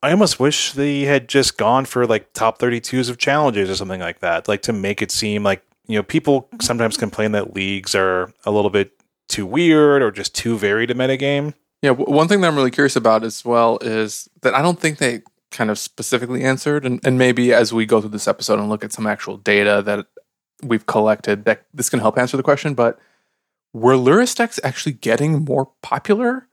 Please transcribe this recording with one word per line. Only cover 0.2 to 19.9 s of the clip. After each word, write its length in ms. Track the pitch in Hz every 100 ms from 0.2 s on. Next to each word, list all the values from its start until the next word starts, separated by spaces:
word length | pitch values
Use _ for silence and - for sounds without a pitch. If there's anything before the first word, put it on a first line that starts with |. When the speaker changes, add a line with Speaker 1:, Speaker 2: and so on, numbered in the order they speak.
| 208 -
Speaker 1:
wish 320 | 135 156 -
they 300 | 135 143 143
had 260 | 139 143 120
just 300 | 139 131 -
gone 260 | 110 127
for, 220 | 135 - 123
like, 260 | 113 -
top 280 | - 113 -
thirty-twos 500 | 123 120 - 127 123
of 80 | 120
challenges 520 | - 143 147 104 95
or 60 | 95
something 240 | 95 92
like 200 | 87 85
that, 280 | 90 82 -
like, 140 | 104
to 100 | -
make 300 | 110 98 104
it 100 | 107
seem 320 | - 107 104
like, 200 | 101 98 _ _ _
you 100 | 107
know, 60 |
people 440 | 202 - 151 139 - 233
sometimes 340 | - 117 113 -
complain 360 | 107 - 107
that 220 | 104 98 98
leagues 380 | 95 98 95
are 380 | 104 95 90 90 _ -
a 60 |
little 180 | 104 101
bit 240 | 101 98 _ _ _ _
too 180 | - 98
weird 560 | 123 170 156 147 143
or 100 | 120
just 220 | 101 98
too 240 | - 117 113
varied 340 | 101 104 117
a 20 |
metagame. 640 | 123 131 135 139 143 147 - _ _
Speaker 2:
Yeah, 80 | 143
w-, 200 | 127 -
one 200 | 143 165
thing 100 | 202
that 60 | 180
I'm 80 | 147
really 160 | 131
curious 240 | 123 143 131
about 280 | 113 110
as 200 | 113 -
well 360 | 120 117 117 107
is 480 | 120 110 107 - - _
that 100 | 131
I 80 | 127
don't 180 | 160 170
think 200 | 165 151
they 240 | 135 120 - _ _
kind 180 | - 110
of 80 | 104
specifically 680 | - - 117 123 120 127
answered, 420 | 127 131 - 147 135
and, 200 | 123 139
and 120 | 127
maybe 340 | 127 123 123
as 220 | 120 113
we 120 | 113 110
go 140 | 113
through 120 | 107
this 160 | 107 -
episode 300 | 95 - 107
and 100 | 104
look 160 | 107 107
at 80 |
some 140 | - 107
actual 280 | 104 - 104
data 460 | 101 104 104 104
that 220 | 101